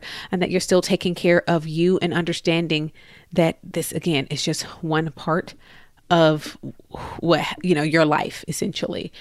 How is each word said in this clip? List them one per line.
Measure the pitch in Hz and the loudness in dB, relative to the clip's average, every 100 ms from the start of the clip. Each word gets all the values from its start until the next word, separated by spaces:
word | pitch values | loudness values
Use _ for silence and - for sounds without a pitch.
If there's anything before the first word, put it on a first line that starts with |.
| - - - | -4 -14 -6
and | 185 | -2
that | - | 0
you're | 180 | 0
still | - 185 | 2 2
taking | - 180 185 | 2 0 0
care | 170 180 175 - | 0 2 4 4
of | 170 156 | 0 0
you | 156 175 190 | 0 2 2
and | - | 2
understanding | 156 170 165 - 165 165 156 156 - - - _ | -2 -2 -2 0 0 0 -2 -2 -8 -20 -20 _
that | - 165 - | 0 2 0
this, | - 170 160 | -6 -6 -4
again, | 170 175 147 135 | -4 0 0 -2
is | 143 | -4
just | - 151 - - | -4 -4 -8 -10
one | 165 156 160 | -2 -2 -2
part | - - 160 - - - - - _ _ | -6 -2 -2 -4 -14 -20 -20 -20 _ _
of | 170 160 156 - - 135 - _ - - - | 6 6 4 -4 -12 -14 -16 _ -14 -12 -4
what, | 165 160 - - | 0 2 0 -4
you | 180 | 0
know, | 160 | 2
your | 156 160 | 4 4
life, | 156 147 - - - | 4 2 -2 -6 -8
essentially. | 160 202 - - - - - | -4 -4 -4 -6 -6 -8 -14